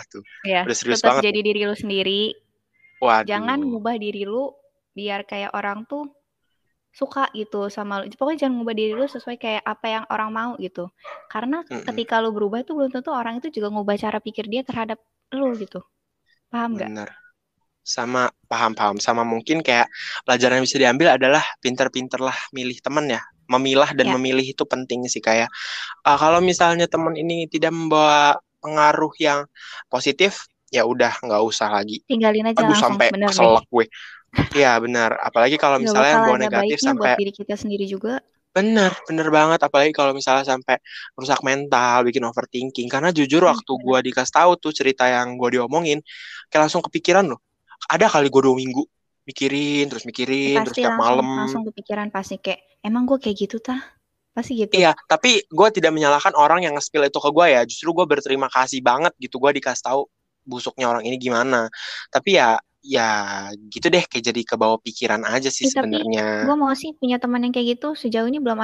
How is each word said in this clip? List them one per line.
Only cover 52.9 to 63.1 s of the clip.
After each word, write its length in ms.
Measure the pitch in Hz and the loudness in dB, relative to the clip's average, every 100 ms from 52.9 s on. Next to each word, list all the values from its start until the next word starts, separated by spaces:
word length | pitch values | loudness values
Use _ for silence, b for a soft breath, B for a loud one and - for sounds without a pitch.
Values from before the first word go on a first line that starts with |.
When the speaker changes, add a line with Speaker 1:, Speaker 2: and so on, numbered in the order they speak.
| 233 247 | -2 0
Speaker 2:
gua 80 | 269 | 0
kayak 140 | 220 202 | -2 -4
gitu 140 | 196 226 - | -4 -6 -8
tah?" 140 | 254 - _ _ _ _ 233 | -8 -10 _ _ _ _ -10
Pasti 180 | 240 233 | -6 -4
gitu. 180 | 208 190 | 0 4
Speaker 1:
Iya, 120 | 170 - - | 4 4 0
tapi 400 | 156 254 220 - | 2 4 2 2
gua 160 | 156 214 | 6 6
tidak 220 | 214 160 | 6 2
menyalahkan 400 | 156 147 143 - | 2 4 4 2
orang 320 | 151 147 175 165 | 4 6 6 2
yang 80 | |
nge-spill 320 | 147 - 151 143 | -4 -2 0 0
itu 140 | 143 | 2
ke 80 | 147 | 2
gua 160 | 151 175 | 4 6
ya. 120 | 127 120 | 6 2
Justru 200 | - 160 | -2 -4
gua 120 | 170 170 | 0 2
berterima 400 | 139 135 135 131 | 0 0 -2 0
kasih 300 | 131 131 135 | 0 0 0
banget 320 | 127 127 170 - | 0 2 0 -2
gitu, 140 | 127 127 | -10 0
gua 160 | 139 | 2
dikasih 300 | 143 135 120 120 | 2 -4 -6 -2
tahu 160 | 139 - _ _ _ 135 | -2 -4 _ _ _ -14
busuknya 400 | 123 120 - 120 | -10 -10 -2 0
orang 120 | 117 113 | 0 -2
ini 120 | 127 | -4
gimana. 480 | 123 117 131 123 113 B B B B | -2 0 2 0 0 B B B B
Tapi 200 | - 202 180 | -2 4 4
ya, 160 | 120 113 - _ | 4 2 -2 _
ya 260 | 139 131 113 | -4 0 0